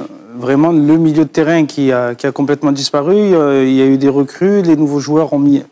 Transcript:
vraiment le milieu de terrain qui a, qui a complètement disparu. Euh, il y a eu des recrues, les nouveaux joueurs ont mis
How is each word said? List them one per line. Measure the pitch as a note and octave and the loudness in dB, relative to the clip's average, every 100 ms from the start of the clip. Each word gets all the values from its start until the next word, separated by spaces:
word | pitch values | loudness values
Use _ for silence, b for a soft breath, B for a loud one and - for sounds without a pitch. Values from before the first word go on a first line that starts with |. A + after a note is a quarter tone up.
| - - G#2+ A#2+ | -10 -16 -20 -8
vraiment | B2 C#3 E3 | -2 0 2
le | D#3+ D3 D#3+ | 2 2 2
milieu | D#3+ D3+ | 2 0
de | D3 | 0
terrain | E3 D#3 E3 | 0 0 0
qui | D3 - C3+ | 0 -2 -2
a, | B2 A#2+ A#2+ | 0 -2 -4
qui | C#3 | -6
a | |
complètement | C3 C#3 C#3+ D3 | -2 -2 -2 -2
disparu. | C#3 C3+ D3 D3 | -2 -4 -2 0
Euh, | G#3 G3+ E3+ C#3+ C#3 | 0 2 2 2 0
il | C3 | 2
y | C3 | 2
a | C3+ | 2
eu | C3+ | 2
des | C#3 | 2
recrues, | C#3 C#3 - F#3 G3+ | 0 -2 -2 0 2
les | E3+ D3+ | 2 0
nouveaux | D3 C#3+ | 0 -2
joueurs | C#3 D3+ D#3 | -2 -2 0
ont | C#3+ | 0
mis | C#3+ C#3 - | 2 0 -4